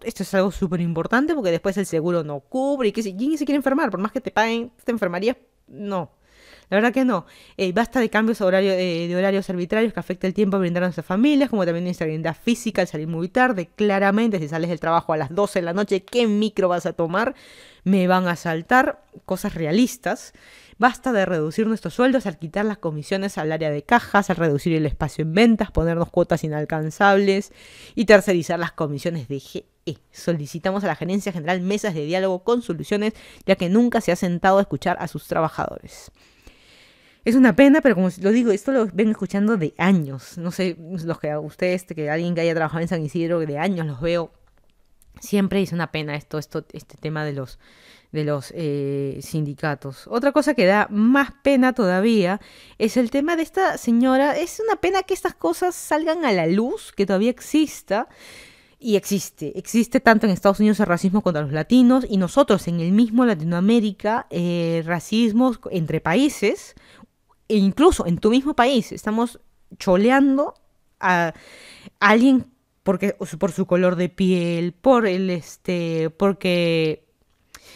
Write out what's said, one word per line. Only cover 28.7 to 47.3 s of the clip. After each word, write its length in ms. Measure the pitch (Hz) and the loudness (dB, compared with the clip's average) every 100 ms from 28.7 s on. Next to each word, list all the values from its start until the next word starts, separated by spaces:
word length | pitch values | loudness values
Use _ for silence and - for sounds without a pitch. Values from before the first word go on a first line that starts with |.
comisiones 560 | - 156 143 175 165 120 | -6 -6 -4 -6 -6 -8
de 80 | 139 | -10
G 280 | - - - _ | -10 -14 -14 _
E. 120 | - 135 _ | -12 -12 _
Solicitamos 720 | - - 165 143 165 190 196 | -10 -4 -4 -4 -6 -4 -4
a 20 | 190 | -4
la 100 | 151 | -4
Gerencia 360 | 165 196 202 | -4 -4 -4
General 280 | 180 156 185 | -6 -4 -2
mesas 320 | 185 208 214 | -2 -2 -4
de 140 | 160 147 | -4 -2
diálogo 380 | 185 190 180 | -2 0 -2
con 180 | 226 240 | 0 -2
soluciones, 500 | 233 165 - 208 214 - - - | -2 -6 -4 -2 -2 -6 -14 -8
ya 120 | - 190 | -2 0
que 120 | 175 | 2
nunca 320 | 202 240 233 | 2 4 2
se 100 | - | 0
ha 60 | 175 | -2
sentado 400 | 185 175 190 196 | -2 0 4 4
a 60 | |
escuchar 340 | 196 135 180 180 | 2 -2 -4 -4
a 60 | 165 | -6
sus 200 | 147 - | -10 -6
trabajadores". 840 | 170 160 - - - - - - _ _ _ - _ _ - _ _ _ _ | -2 -2 -4 -8 -8 -18 -20 -20 _ _ _ -20 _ _ -20 _ _ _ _
Es 120 | 220 247 | 0 6
una 180 | 254 | 6
pena, 260 | 170 277 302 | 8 6 8
pero 140 | 285 | 4
como 140 | 180 185 180 | 2 0 0
lo 120 | 190 | 0
digo, 180 | 233 233 | 2 2
esto 220 | 196 - | 0 0
lo 140 | 269 220 | 0 0
vengo 260 | 175 220 | 0 -2
escuchando 440 | 220 185 202 208 226 | -2 -4 -2 0 0
de 180 | 151 - | -2 0
años. 600 | 170 190 139 135 - 175 | 2 2 2 -8 -14 -10
No 120 | 170 | -8
sé, 260 | 170 185 165 165 185 | -4 -4 -6 -10 -8
los 160 | 165 160 | -6 -6
que, 160 | 151 151 | -6 -6
ustedes, 480 | 151 - 180 180 | -8 -4 -2 -2
que 260 | - 160 147 | -6 -8 -4
alguien 240 | 160 175 | -2 -2
que 60 | 165 | -2
haya 120 | 165 | 0
trabajado 300 | 165 156 165 | 0 -2 -2
en 60 | 165 | -4
San 120 | 175 | -4
Isidro, 380 | 147 175 165 170 | -4 -4 -2 -2
de 200 | 151 143 | -2 -4
años 280 | 180 180 156 | -2 -2 -4
los 140 | 127 | -4
veo. 320 | 170 170 160 _ _ _ _ _ _ _ _ - | -4 -4 -4 _ _ _ _ _ _ _ _ -20
Siempre 420 | - 202 196 196 | -4 -2 0 0
es 80 | 190 | -2
una 220 | 170 160 | -4 -6
pena 240 | 156 151 147 | -6 -8 -10
esto, 200 | - 151 | -8 -10
esto, 280 | - 160 - | -8 -10 -10
este 240 | 156 - - | -16 -20 -12
tema 280 | 151 156 | -8 -6
de 80 | 151 | -6